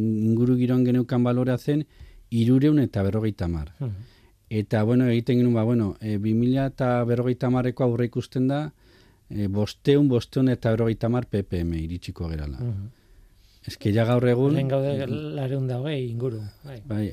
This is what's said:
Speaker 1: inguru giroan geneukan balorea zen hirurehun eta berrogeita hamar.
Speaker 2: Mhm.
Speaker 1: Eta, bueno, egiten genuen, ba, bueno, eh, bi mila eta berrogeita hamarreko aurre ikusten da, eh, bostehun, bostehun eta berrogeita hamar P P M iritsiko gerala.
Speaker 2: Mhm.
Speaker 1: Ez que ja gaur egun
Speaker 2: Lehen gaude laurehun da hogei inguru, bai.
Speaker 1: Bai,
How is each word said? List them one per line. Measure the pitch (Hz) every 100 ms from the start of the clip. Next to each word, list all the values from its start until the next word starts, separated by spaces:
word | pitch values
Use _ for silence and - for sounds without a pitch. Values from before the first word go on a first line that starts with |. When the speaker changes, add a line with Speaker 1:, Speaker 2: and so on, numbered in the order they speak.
| 110 107 110
Speaker 1:
inguru | 113 120 123
giroan | 123 127
geneukan | 123 123 120 123
balorea | 123 123 127 123
zen | - 147 147 - - - -
hirurehun | 117 113 131 147 151
eta | 120 101
berrogeita | 98 110 110 - 87
hamar. | 82 76 -
Speaker 2:
Mhm. | 135 95 117 - _ _ -
Speaker 1:
Eta, | 107 101 113
bueno, | 107 123 127
egiten | 117 117 123
genuen, | 123
ba, | 117
bueno, | 110 120 101 -
eh, | 107 104
bi | 110
mila | 113 120 135 135
eta | - 127 123
berrogeita | 117 120 123 123 127
hamarreko | 127 123 120
aurre | 123 117 120
ikusten | 127 - 127 131
da, | 143 151 - _ - _ _ -
eh, | 104 101
bostehun, | 101 104 - - 143 143
bostehun | 120 - 139 131
eta | 120 123
berrogeita | 110 113 110 113
hamar | 123 120
P | 101
P | 98 87
M | 85 82
iritsiko | 80 92 - 92 85
gerala. | 78 73 69
Speaker 2:
Mhm. | 120 101 104 - _ - - _ _ _
Speaker 1:
Ez | - -
que | 110
ja | 104 113
gaur | 123 123
egun | 120 139
Speaker 2:
Lehen | 143 135
gaude | 135 139 139 131
laurehun | 151 151 151 131 135 131
da | 123
hogei | 143 143 123
inguru, | 117 127 113 104 -
bai. | 147 120 -
Speaker 1:
Bai, | 107 101